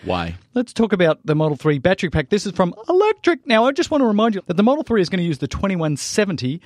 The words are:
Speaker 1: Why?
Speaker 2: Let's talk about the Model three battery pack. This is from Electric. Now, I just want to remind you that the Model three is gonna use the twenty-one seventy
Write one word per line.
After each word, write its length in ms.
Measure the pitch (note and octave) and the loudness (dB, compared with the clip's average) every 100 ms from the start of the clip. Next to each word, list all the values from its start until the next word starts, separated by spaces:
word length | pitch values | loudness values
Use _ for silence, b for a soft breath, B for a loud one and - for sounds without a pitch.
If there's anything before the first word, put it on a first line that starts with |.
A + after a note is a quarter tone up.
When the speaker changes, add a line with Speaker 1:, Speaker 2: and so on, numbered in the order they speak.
Speaker 1:
Why? 300 | F#2 F2+ E2+ F2 _ | -6 -4 -4 -10 _
Speaker 2:
Let's 220 | B3 B3 | -6 -6
talk 180 | - A3 | -2 -2
about 260 | F#3+ E3 D3+ | 2 2 0
the 100 | - | -2
Model 220 | D3+ D#3 D3 | 0 0 0
three 220 | D#3 C#3+ | 0 2
battery 320 | F3 F#3+ E3+ | 2 0 0
pack. 180 | D#3+ D3 | -2 0
This 160 | G#3 | -2
is 80 | G#3 | -2
from 220 | F3 F3 - - | -2 -2 -2 0
Electric. 560 | F4+ G#4+ G#4+ - D#4 D4+ | 2 2 2 0 -2 2
Now, 180 | A3 | 2
I 80 | B3+ | 2
just 180 | C#4+ - | 0 -2
want 120 | D4+ | 0
to 40 | A#3+ | 2
remind 280 | G#3 A3+ | 2 2
you 80 | G3 - | 0 -4
that 120 | F3 | 2
the 40 | |
Model 220 | A3 D4 | 2 2
three 160 | - A3+ | 0 0
is 80 | D#3+ | 0
gonna 140 | F#3 | 0
use 160 | E3+ C#3+ | -2 -2
the 100 | C#3 | -4
twenty-one 480 | - G3 F3+ D#3 D3 | -4 -4 -2 -2 -4
seventy 640 | - - G3+ E3 B2+ E3 | -4 -2 -2 -2 -6 -6